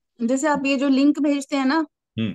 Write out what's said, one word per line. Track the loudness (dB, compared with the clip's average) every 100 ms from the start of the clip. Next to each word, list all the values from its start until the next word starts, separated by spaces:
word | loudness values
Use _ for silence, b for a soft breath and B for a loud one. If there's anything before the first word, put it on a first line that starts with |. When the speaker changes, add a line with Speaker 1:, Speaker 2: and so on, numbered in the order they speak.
| _ -6 -2
Speaker 1:
जैसे | 0 0
आप | -2 0
ये | 0
जो | 2
लिंक | 4 2 2
भेजते | 0 -2 -2 -2
हैं | 0
ना, | 0 -2 _ _ -6
Speaker 2:
हम्म। | -6